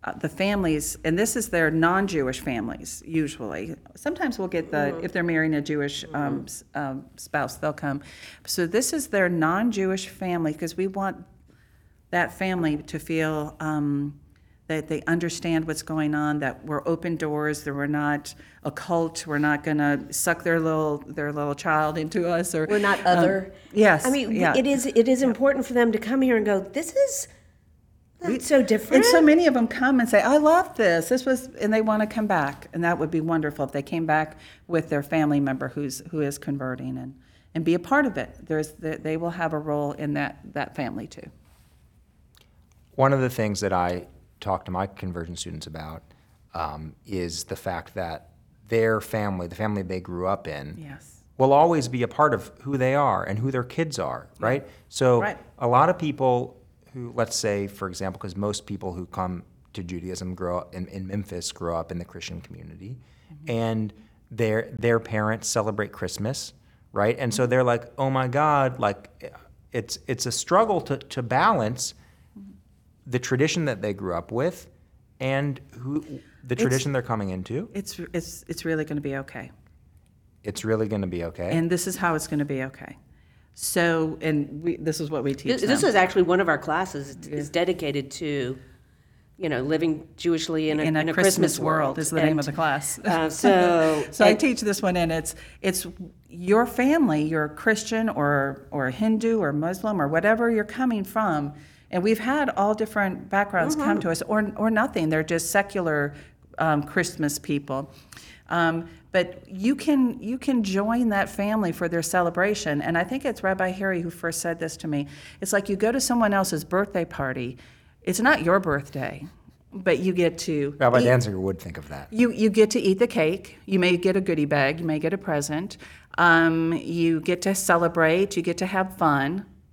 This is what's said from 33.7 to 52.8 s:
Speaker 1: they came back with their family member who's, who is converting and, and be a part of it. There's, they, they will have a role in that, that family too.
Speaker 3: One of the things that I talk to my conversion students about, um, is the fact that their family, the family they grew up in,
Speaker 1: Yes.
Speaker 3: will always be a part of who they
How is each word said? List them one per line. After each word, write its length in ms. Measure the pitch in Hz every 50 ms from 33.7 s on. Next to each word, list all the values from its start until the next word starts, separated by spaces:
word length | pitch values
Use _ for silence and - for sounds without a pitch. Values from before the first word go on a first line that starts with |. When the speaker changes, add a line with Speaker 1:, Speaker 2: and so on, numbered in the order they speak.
| -
Speaker 1:
they 80 | 143 139
came 220 | - - 165 165
back 300 | 160 151 156 156 156 - - - - - - _
with 220 | _ 170 165 160 165
their 120 | 156 143 143
family 380 | 143 - 160 156 147 147 143
member 280 | 143 139 135 131 - 135
who's, 340 | - - 147 135 127 - - 160
who 100 | 170 156
is 160 | 147 139 143
converting 640 | 143 - - 143 139 135 131 127 127 131 127 131 131
and, 160 | 127 131 135 - - _ _ _ _ _ _
and 100 | 165 160
be 80 | 156 170
a 40 | 175
part 260 | 175 - 269 285 294
of 120 | 254 196 139
it. 160 | 120 - - - -
There's, 300 | - 160 156 156 151 -
they, 240 | - - 160 156
they 200 | - - 156 156
will 140 | 160 170 170
have 220 | 170 175 170 160 160
a 40 | 151
role 340 | 151 156 147 147 147 143 147
in 200 | - 151 147 147
that, 260 | 147 143 - - - - - -
that 220 | 143 139 - -
family 300 | - 139 117 98 104 110
too. 240 | - - - - - - - _ _ _ _ _ _ _ _ _ _ _ _ _ _ _ _ _ _ _ _ _ _ _ _ _ _ _ _ _ _ _
Speaker 3:
One 160 | - 131 135 139
of 80 | 135
the 100 | 127 127
things 300 | 123 - 110 107 101 95
that 120 | 104 98 92
I 340 | 90 90 87 90 90 87 - - - - _ _ _
talk 240 | - 104 95 90 -
to 40 | -
my 160 | 90 90 98
conversion 500 | 98 - - - 95 87 87 85 85 87
students 300 | 82 - 87 82 78 76
about, 360 | - 78 78 78 78 80 - - _ - _ _ _ _ _ _ _ _
um, 400 | 85 80 76 73 76 78 78 - _ _
is 380 | - 98 92 87 85 80 80 -
the 120 | - 95
fact 380 | - - 98 90 85 80 - -
that 360 | 98 92 82 82 76 - - _ - _ _ _ _ - -
their 320 | 117 113 113 113 110 110
family, 460 | - - - 110 104 101 98 92 87
the 80 | 85 85
family 280 | - 107 107 104 101 95
they 180 | 90 95 92
grew 260 | 90 90 90 87 90
up 200 | 92 101 - - 80
in, 280 | 76 71 69 73 78 -
Speaker 1:
Yes. 440 | 160 143 139 135 - - - - _ _ _ -
Speaker 3:
will 140 | 131 135 139
always 360 | 143 156 170 170 156 131 120
be 140 | 127 127 120
a 60 | 113
part 260 | - - 147 151 127
of 160 | 101 - - - - -
who 140 | 135 143
they 180 | 135